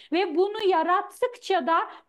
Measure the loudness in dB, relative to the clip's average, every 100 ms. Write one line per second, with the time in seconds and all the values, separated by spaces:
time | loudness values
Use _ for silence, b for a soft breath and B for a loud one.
0 | B -2 0 0 0 0 0 2 2 0
1 | -2 -4 -4 -4 -2 -2 2 0 0 B